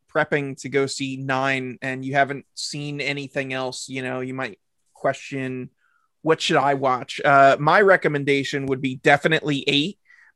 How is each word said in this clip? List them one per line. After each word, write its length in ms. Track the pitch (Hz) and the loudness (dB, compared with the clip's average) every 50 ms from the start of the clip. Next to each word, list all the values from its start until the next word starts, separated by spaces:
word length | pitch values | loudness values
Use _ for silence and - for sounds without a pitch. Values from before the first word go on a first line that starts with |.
| _ _ - | _ _ -4
prepping 460 | 156 151 - - 147 139 139 135 - | -2 -2 0 -2 -2 -4 -6 -10 -12
to 80 | - 139 | -12 -4
go 160 | 127 139 135 | -2 -2 -2
see 320 | 131 - - 139 135 131 131 | -2 -4 -6 -6 -6 -6 -8
nine 600 | 135 135 135 131 135 135 135 131 131 127 120 - | -4 -4 -2 0 0 0 -2 -2 -4 -8 -10 -10
and 240 | - 135 131 131 131 | -8 -8 -8 -6 -6
you 80 | 135 139 | -2 2
haven't 320 | 143 139 131 143 135 - _ _ | 2 2 2 0 -6 -12 _ _
seen 460 | - - - - 147 147 147 147 143 | -14 -12 -10 -10 -8 -8 -8 -8 -6
anything 520 | 135 139 143 143 139 131 - 147 135 131 131 | -4 -4 -4 -4 -6 -6 -6 -6 -6 -4 -6
else, 360 | 131 131 127 131 - - - | -6 -6 -6 -6 -10 -12 -10
you 120 | 131 131 | -10 -8
know, 200 | 127 127 131 127 | -6 -6 -6 -6
you 120 | 127 127 131 | -6 -8 -8
might 260 | 131 131 117 185 - _ _ _ _ _ _ _ | -8 -8 -8 -10 -14 _ _ _ _ _ _ _
question, 760 | _ - 143 131 - - - 143 135 131 131 127 127 127 - - _ _ _ _ _ _ _ _ _ | _ -4 -4 -4 -4 -8 -10 -10 -8 -8 -8 -8 -10 -12 -14 -16 _ _ _ _ _ _ _ _ _
"What 180 | - 151 160 - | 0 0 0 0
should 180 | - - 175 143 | 0 2 2 2
I 180 | 131 139 143 | 4 2 2
watch?" 440 | 139 135 131 127 123 127 - - - - | 2 0 0 0 -2 -4 -8 -8 -2 2
Uh, 340 | 147 139 139 139 139 131 - | 6 8 8 8 8 6 4
my 220 | 147 151 170 202 | 4 4 4 6
recommendation 840 | 208 190 185 175 - 160 151 143 139 139 139 139 135 - - 143 135 135 | 6 6 6 4 4 0 -2 0 0 0 0 0 0 -2 -4 -4 -2 -2
would 140 | 135 135 | -2 -2
be 140 | 139 131 131 | -2 -4 -6
definitely 680 | 131 - 151 143 147 - 170 160 156 - 147 147 139 143 - | 0 4 4 4 4 4 2 2 2 0 -2 -2 -2 0 0
eight, 300 | 147 143 147 196 208 - _ _ _ _ _ _ _ | 0 0 0 -2 -4 -10 _ _ _ _ _ _ _